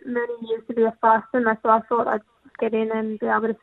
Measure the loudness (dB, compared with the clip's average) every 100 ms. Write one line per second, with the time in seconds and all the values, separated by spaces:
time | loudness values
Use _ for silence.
0 | -8 -4 -4 -6 -6 -6 -4 0 0 2
1 | 4 4 2 -2 0 0 2 2 2 -2
2 | 0 -4 -6 _ _ -6 -2 -2 -2 -2
3 | -4 -4 -2 0 -2 -4